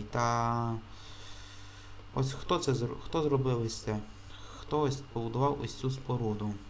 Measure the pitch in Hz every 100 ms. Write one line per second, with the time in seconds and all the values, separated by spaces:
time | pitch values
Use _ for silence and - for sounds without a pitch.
0 | 104 120 120 117 117 117 117 113 - -
1 | - - - - - - - - - -
2 | - 127 131 - - 180 156 117 117 -
3 | - 160 151 139 131 120 113 - - 107
4 | 104 - - - - - - 147 143 131
5 | - 117 113 120 139 143 110 - 131 131
6 | - 123 113 104 104 101 -